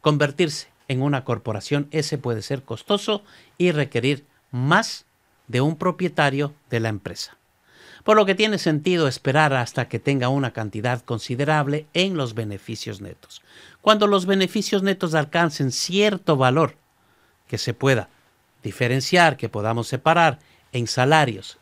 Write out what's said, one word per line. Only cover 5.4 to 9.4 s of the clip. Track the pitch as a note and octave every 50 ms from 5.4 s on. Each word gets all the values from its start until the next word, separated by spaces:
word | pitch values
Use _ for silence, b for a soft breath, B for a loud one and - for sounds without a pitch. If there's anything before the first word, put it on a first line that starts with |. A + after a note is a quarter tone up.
| _
de | - A#2 B2
un | C3+ D3+ D#3+
propietario | D#3 F#3 F#3 E3 - F3+ F3 D#3 - D3+ C#3+ C3+ C#3 D3 C#3+ D3 _ _ _
de | A#2+ A#2
la | A2 A2+
empresa, | G#2+ G2 _ F2+ E2+ - - - - _ _ _ _ _ B B B B B B B B B
por | - G#3+
lo | G#3+ G#3
que | F#3+ F#3+
tiene | F#3 G#3+ A3 G#3+
sentido | F3+ - F3 D#3 D3 D3+ F#3 F3+ E3+ D#3+
esperar | C3+ B2 - _ C#3 C3 D3+